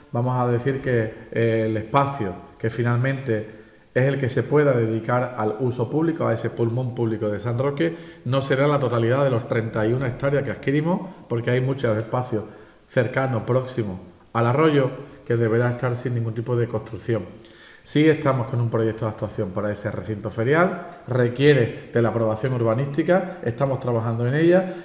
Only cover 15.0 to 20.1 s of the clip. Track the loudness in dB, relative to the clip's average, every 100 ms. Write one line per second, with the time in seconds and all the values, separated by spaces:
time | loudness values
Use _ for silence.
15 | -14 -10 -2 0 2 2 2 0 -2 -2
16 | -2 -2 -2 -4 -2 0 0 -4 -6 -8
17 | -2 -2 -4 -14 -20 -20 -20 -20 -2 4
18 | 4 4 2 0 0 -2 0 2 0 0
19 | -4 -4 -6 -4 -4 -4 -4 -4 -6 -6
20 | -6